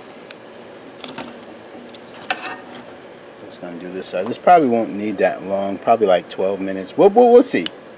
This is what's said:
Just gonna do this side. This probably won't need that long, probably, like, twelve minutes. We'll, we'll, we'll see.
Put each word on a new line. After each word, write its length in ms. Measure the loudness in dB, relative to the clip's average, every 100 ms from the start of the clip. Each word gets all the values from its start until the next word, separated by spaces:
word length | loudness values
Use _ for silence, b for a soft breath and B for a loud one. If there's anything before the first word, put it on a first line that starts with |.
| -20 -20 -20 -20 -20 -20 -20 -20 -20 -20 -18 -16 -16 -16 -20 -20 -20 -20 -20 -20 -20 -16 -10 -10 -10 -14 -16 -18 -18 -20 -20 -20 -20 -20 -20
Just 140 | -16
gonna 180 | -14 -14
do 100 | -12
this 160 | -12 -8
side. 200 | -6 -6
This 100 | -2
probably 320 | 4 6 6
won't 220 | 0 -2
need 260 | -6 -6 0
that 260 | 0 -2
long, 340 | -6 -4 -4 -4
probably, 280 | 0 2 4
like, 220 | 2 0
twelve 320 | -4 -4 -4
minutes. 340 | -6 -8 -6
We'll, 140 | 2 4
we'll, 240 | 6 8
we'll 100 | 6
see. 240 | 6 -2 -4 -10 -20